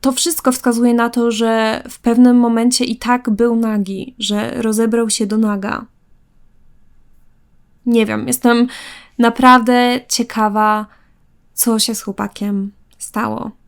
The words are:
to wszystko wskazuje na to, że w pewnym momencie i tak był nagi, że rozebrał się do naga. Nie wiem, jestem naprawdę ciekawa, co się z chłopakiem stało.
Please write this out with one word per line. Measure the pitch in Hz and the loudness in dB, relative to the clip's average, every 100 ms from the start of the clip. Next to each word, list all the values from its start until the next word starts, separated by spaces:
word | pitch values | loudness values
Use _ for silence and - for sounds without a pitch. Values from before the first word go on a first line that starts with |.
to | 269 | -2
wszystko | 262 339 330 - | -2 -4 -2 -2
wskazuje | 254 247 233 240 | 0 -2 0 2
na | 240 233 | 2 0
to, | 240 233 | 0 -2
że | 220 226 226 220 220 - | 0 0 0 0 -4 -8
w | - | -6
pewnym | - 233 247 247 | 0 6 6 6
momencie | 240 226 240 240 | 2 2 0 0
i | 254 226 | -4 -4
tak | 226 247 247 | -2 -2 0
był | 208 233 233 | 0 0 0
nagi, | 226 214 190 190 254 - | 0 -2 -4 -6 -10 -10
że | 220 208 226 247 | -4 -4 -4 -4
rozebrał | 220 214 226 233 233 | -2 0 0 0 -2
się | - 208 | -2 -2
do | 214 | 0
naga. | 220 202 202 - 226 _ _ _ _ _ - _ - _ - _ _ - - _ _ _ _ _ 247 | 0 -2 -6 -8 -10 _ _ _ _ _ -20 _ -20 _ -20 _ _ -20 -20 _ _ _ _ _ -2
Nie | 233 220 | 0 0
wiem, | 214 233 | -2 -4
jestem | 247 247 233 247 - - - - - | 0 2 2 0 -4 -18 -20 -20 0
naprawdę | 233 233 254 254 226 247 247 247 - | 0 4 6 6 6 2 2 0 -4
ciekawa, | - 233 - 214 208 214 214 208 _ _ _ _ _ _ | -6 -4 -2 -2 0 0 0 -4 _ _ _ _ _ _
co | - - 220 | -4 -2 0
się | 214 | -2
z | 220 | -4
chłopakiem | - 196 202 - 202 202 196 - _ _ | -8 -8 -8 -6 -6 -4 -6 -12 _ _
stało. | - - 220 - 220 - | -10 -6 -6 -6 -10 -14